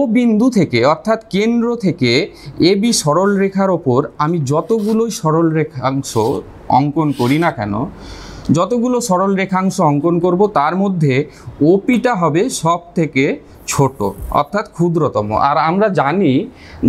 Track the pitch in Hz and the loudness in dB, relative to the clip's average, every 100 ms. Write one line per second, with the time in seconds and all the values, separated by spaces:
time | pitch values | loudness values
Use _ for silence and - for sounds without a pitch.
0 | 269 226 240 214 254 214 151 120 131 160 | 2 2 2 2 2 2 2 2 2 2
1 | 214 220 - 185 220 233 233 233 190 - | -2 -4 -2 -2 0 0 -2 -2 -2 0
2 | 139 127 202 - - - 170 202 233 - | 2 0 -2 -8 -12 0 2 2 0 0
3 | 151 156 202 190 196 190 196 175 139 120 | 0 0 2 0 0 0 0 0 0 0
4 | - - 151 175 131 151 165 226 208 220 | 0 -2 -2 -2 0 -2 0 -2 0 0
5 | 226 - 156 156 165 160 156 123 123 135 | -2 -2 0 2 2 0 -2 -4 -4 -4
6 | - 113 110 95 - - - 127 147 160 | -4 -2 0 -2 -8 -12 0 2 2 0
7 | 151 131 123 147 170 120 104 104 165 - | 0 0 0 2 0 -2 -4 -4 -6 -10
8 | - - - - - - 185 240 247 247 | -18 -16 -16 -8 -2 0 2 0 0 0
9 | 233 180 196 190 190 185 190 - 156 143 | 0 0 2 0 -2 -2 -2 2 2 2
10 | 165 175 180 180 208 156 147 180 202 180 | 2 2 2 2 2 2 0 0 -2 0
11 | 147 127 147 - - - 147 196 226 240 | 2 0 -2 -8 -12 0 2 4 2 0
12 | 247 208 165 156 254 - 160 175 - 180 | 0 0 0 0 -2 -2 -2 -2 -4 -4
13 | 147 135 151 294 - - - - 131 - | -2 0 0 -2 -10 -18 -6 0 0 0
14 | 101 95 - - - 202 214 - 170 165 | -6 -6 -4 -2 -2 -4 -6 -2 0 0
15 | 135 110 104 107 139 151 156 190 214 151 | 0 -2 -2 0 0 0 0 0 0 0
16 | 139 180 165 127 - - - - | 0 2 2 0 -2 -12 -20 -2